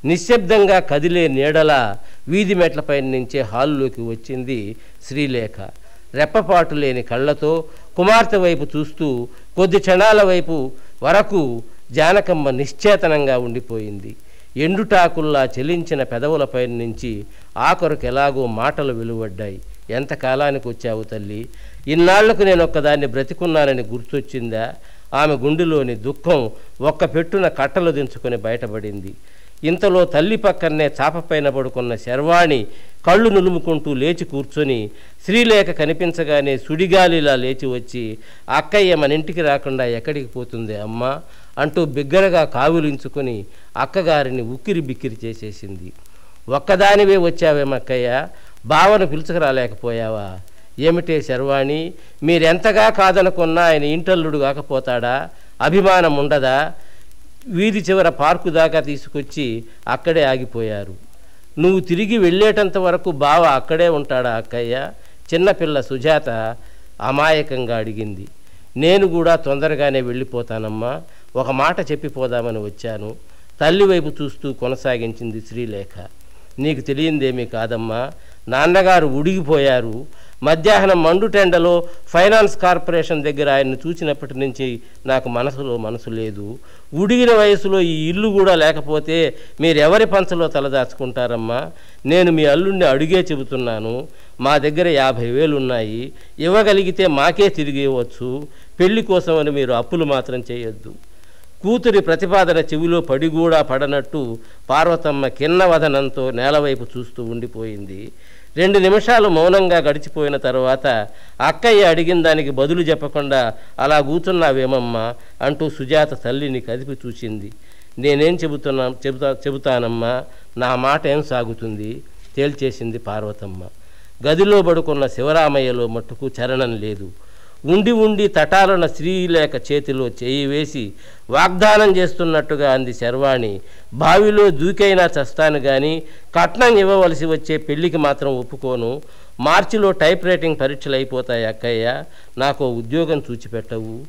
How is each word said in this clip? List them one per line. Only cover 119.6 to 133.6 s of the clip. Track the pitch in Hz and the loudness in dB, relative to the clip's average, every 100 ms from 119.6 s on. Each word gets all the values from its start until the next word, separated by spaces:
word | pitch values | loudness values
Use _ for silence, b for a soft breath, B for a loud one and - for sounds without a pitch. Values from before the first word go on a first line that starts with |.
| 143 127 120 117 117 127 - b b - | 0 0 0 -2 -2 -4 -6 b b -4
నా | 123 | -2
మాట | 127 131 151 160 | 0 2 0 0
ఏం | 147 | -2
సాగుతుంది?" | 147 127 113 113 113 104 107 131 - b b - | -2 -4 -4 -6 -8 -8 -10 -10 -14 b b -4
తేల్చేసింది | 143 143 135 117 117 113 | -4 -2 -6 -4 -8 -8
పార్వతమ్మ. | 107 104 104 104 101 92 90 - b b b b 135 | -8 -6 -8 -10 -12 -12 -14 -16 b b b b 0
గదిలో | 165 202 208 | 4 6 6
పడుకున్న | 175 165 156 143 135 | 6 2 2 0 -2
శివరామయ్యలో | - 135 156 151 143 131 123 117 | 0 2 4 4 2 0 0 -2
మట్టుకు | 117 113 117 135 123 | -4 -8 -8 -8 -6
చలనం | 123 131 123 113 | -4 -2 -2 -4
లేదు. | 107 101 95 92 b b b b | -6 -8 -10 -14 b b b b
ఉండి | 135 185 208 | 0 2 4
ఉండి | 233 220 208 208 | 4 4 4 2
తటాలన | 185 151 190 196 190 160 | 2 4 4 6 4 2
శ్రీలేఖ | - 156 185 180 165 151 139 - | -2 -2 -2 2 2 2 -2 -2
చేతిలో | 147 143 131 127 | -2 -2 -4 -4
చేయి | - 123 135 139 | -4 -4 -2 -2
వేసి | 143 151 147 104 101 b b - | -2 -4 -6 -10 -12 b b -2
వాగ్దానం | 135 180 180 214 214 214 185 | 2 2 4 6 8 6 6
చేస్తున్నట్టుగా | 180 - 170 156 151 147 143 | 2 2 2 2 0 0 4
అంది | 131 127 | 2 0
శర్వాణి. | 113 120 131 139 131 113 98 | -4 -2 2 2 2 0 -6